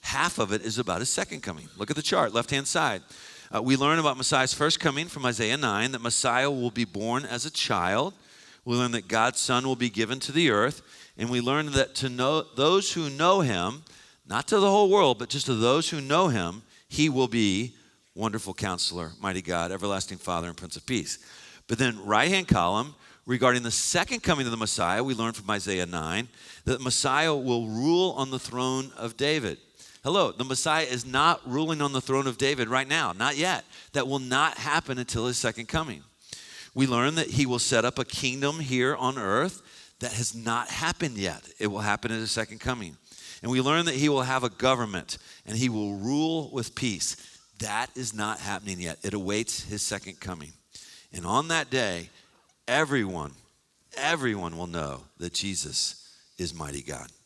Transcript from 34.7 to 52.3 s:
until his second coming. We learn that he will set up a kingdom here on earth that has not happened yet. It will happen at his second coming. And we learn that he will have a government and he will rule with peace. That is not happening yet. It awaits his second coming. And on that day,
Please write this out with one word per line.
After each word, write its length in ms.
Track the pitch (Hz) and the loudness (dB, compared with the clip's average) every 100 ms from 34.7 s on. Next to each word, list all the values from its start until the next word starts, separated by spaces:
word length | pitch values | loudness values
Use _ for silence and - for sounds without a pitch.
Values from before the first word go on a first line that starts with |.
| 151 - 127 | 0 0 -6
until 280 | 123 120 117 | -4 -2 -2
his 120 | 123 | 0
second 300 | 117 110 117 | -2 -4 -4
coming. 340 | 160 160 82 71 _ - - - - - | -4 -4 -8 -14 _ -20 -18 -18 -18 -10
We 140 | 127 135 | 0 2
learn 260 | 120 131 | 4 4
that 160 | 160 147 | 2 0
he 160 | 127 135 | 2 2
will 140 | 120 | 2
set 240 | - 123 | 4 4
up 140 | 120 131 | 4 0
a 60 | |
kingdom 540 | 123 - 127 131 139 160 | -4 -2 -4 0 -2 -2
here 380 | 143 127 127 147 | -2 2 2 2
on 200 | 127 135 | -2 -2
earth 460 | 98 107 175 185 - - - _ | 0 2 0 -4 -20 -20 -20 _
that 120 | 123 | -8
has 220 | 117 120 | -4 -4
not 340 | 117 113 117 117 | -4 -2 -2 -2
happened 480 | - 160 170 165 110 | -2 -2 -2 -4 -2
yet. 320 | 95 73 - - | -4 -4 -14 -4
It 80 | 107 | -4
will 120 | 101 | -2
happen 300 | 104 104 117 | -2 -2 -2
at 80 | 113 | -4
his 140 | 110 | -4
second 260 | - 110 110 | -4 -4 -6
coming. 380 | 127 123 92 71 _ - - - | -6 -6 -8 -14 _ -20 -20 -10
And 100 | 113 | -2
we 100 | 127 | 0
learn 260 | 131 160 170 | 2 2 2
that 80 | |
he 140 | 131 147 | 2 2
will 140 | 139 | 2
have 200 | 127 131 | 2 0
a 80 | 123 | -2
government 640 | - 127 131 113 95 - - - - - | 0 2 2 0 -6 -8 -12 -14 -20 -8
and 100 | 113 | -2
he 120 | 127 | 0
will 260 | 110 104 | 0 -2
rule 560 | 101 107 143 160 165 139 | -4 -2 0 0 -2 -4
with 220 | 131 113 | -6 -6
peace. 420 | - 127 90 - - - - _ - | -4 -4 -2 -6 -6 -14 -20 _ -10
That 260 | 110 107 127 | -6 -4 -6
is 180 | 123 120 | -6 -8
not 280 | 107 107 110 | -4 -4 -4
happening 400 | 101 98 101 90 | -6 -6 -6 -8
yet. 180 | 87 76 | -8 -6
It 100 | 104 | -6
awaits 480 | 101 95 104 117 - | -4 -2 -2 -2 -6
his 180 | - 104 | -6 -6
second 360 | - 101 92 92 | -4 -4 -8 -14
coming. 340 | 101 85 76 78 _ - - - - | -12 -12 -12 -20 _ -20 -20 -20 -16
And 120 | 82 87 | -10 0
on 220 | 117 160 | 0 2
that 200 | 165 135 | -2 0
day, 400 | 131 110 87 85 - _ | 0 0 -2 -8 -18 _